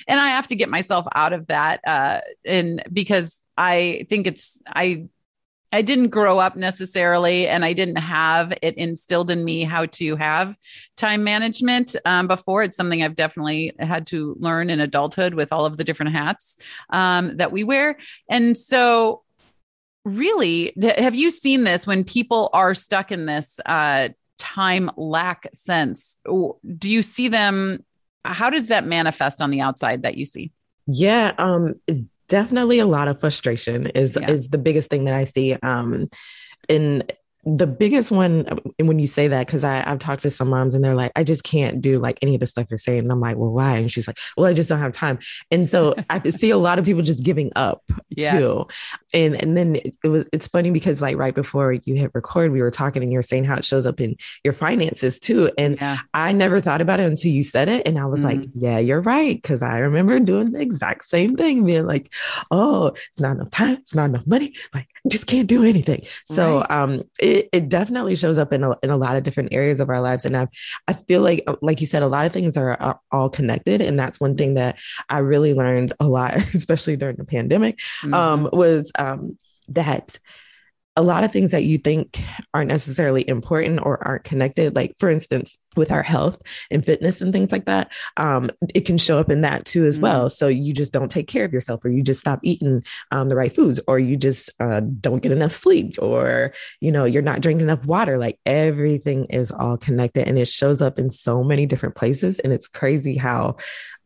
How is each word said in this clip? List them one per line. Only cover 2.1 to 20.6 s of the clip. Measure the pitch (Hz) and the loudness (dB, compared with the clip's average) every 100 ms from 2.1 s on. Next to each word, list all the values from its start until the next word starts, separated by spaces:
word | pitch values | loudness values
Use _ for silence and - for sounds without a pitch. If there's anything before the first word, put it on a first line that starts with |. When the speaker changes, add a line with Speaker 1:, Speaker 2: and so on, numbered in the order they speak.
| - - - - | -2 -6 -12 -2
Speaker 1:
and | 185 170 165 - | 0 0 -4 -6
because | 180 185 202 165 - _ - | -4 0 0 0 -10 _ -2
I | 180 175 175 165 - | 2 2 0 -2 -4
think | 208 190 | -2 -2
it's, | 160 - - - | -4 -10 -14 -10
I, | - 180 170 165 _ _ _ _ _ - | -2 -2 -2 -8 _ _ _ _ _ -4
I | 202 | -2
didn't | 220 269 240 | 0 2 2
grow | 214 202 190 | 2 4 4
up | 185 185 | 2 0
necessarily, | 185 185 185 196 175 175 175 180 180 | -6 -6 -6 0 2 4 4 2 2
and | 175 165 | 0 0
I | |
didn't | 175 185 165 | 0 -2 -2
have | 160 160 160 165 170 180 | -4 0 2 2 0 -2
it | 165 160 | -4 -4
instilled | 170 165 - 175 175 | -6 -6 -2 -2 0
in | 175 | -2
me | 165 165 | -2 -4
how | 160 165 165 | -4 -2 -4
to | - 160 156 | -4 -4 -2
have | 151 156 190 202 - - - - | -2 -2 -2 -8 -20 -20 -20 -4
time | 214 214 | -2 0
management, | 208 208 226 220 247 247 247 - - | 0 0 -2 -2 0 0 -2 -4 0
um, | 180 180 | 0 2
before. | 185 - 190 | -2 -2 0
It's | 208 - | 0 -2
something | 180 165 | -2 -2
I've | 156 160 | -2 -2
definitely | 156 - 151 156 160 - | -4 -2 -4 -2 -4 -6
had | 156 170 160 | -4 -4 -4
to | 170 151 - | -6 -6 -4
learn | 165 165 175 | -2 -2 -2
in | 160 | -2
adulthood | 147 147 147 - 180 | 0 0 -2 0 -2
with | 165 147 | 0 -2
all | 156 156 | 0 0
of | 151 | -2
the | |
different | 160 160 151 | -6 -4 -2
hats, | 156 147 208 - - - - - | -2 -2 -6 -8 -18 -18 -20 -6
um, | 185 185 180 180 - | 0 2 2 0 -2
that | 175 | -2
we | 190 | -2
wear. | 214 269 294 294 - - - | 0 0 0 -2 -12 -18 -4
And | 240 233 233 | 0 2 2
so | - 254 240 233 226 226 _ _ _ _ _ _ _ _ 208 | 0 2 4 4 2 -2 _ _ _ _ _ _ _ _ -8
really, | 196 311 440 196 170 | -2 0 2 2 0